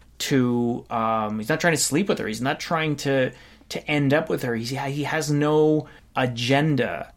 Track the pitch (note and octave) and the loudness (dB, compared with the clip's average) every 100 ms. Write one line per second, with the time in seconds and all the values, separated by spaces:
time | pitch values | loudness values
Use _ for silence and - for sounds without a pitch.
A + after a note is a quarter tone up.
0 | - - - C#3 B2 A#2+ A#2+ B2 - A#2 | -16 -10 0 2 4 2 0 -2 -4 -2
1 | A2+ A2 G#2+ G#2+ G#2+ D#3 F3 D3+ - D3 | 0 0 -2 -4 -2 0 2 2 0 0
2 | G3 - - A2 B2+ D#3+ - E3 D#3 C#3+ | 0 -2 -4 -4 -4 -4 -4 -2 -2 -2
3 | C#3+ C3+ B2+ C3 - - - - - D3 | 0 0 0 -4 -18 -20 -12 -10 -2 0
4 | C#3 D3 E3 E3 C3 A2+ A#2 C3 C#3 C#3+ | 2 2 2 -2 -2 -4 -4 -6 -6 -4
5 | C3+ D#3 D3 D3 D3 D3+ D3+ D3+ D3 - | -4 -2 0 2 2 4 4 2 -2 -12
6 | - - B2+ A#2 A#2+ C#3 D#3 C#3 A2 E2+ | -8 -2 -2 -2 2 2 4 2 0 -4
7 | - | -8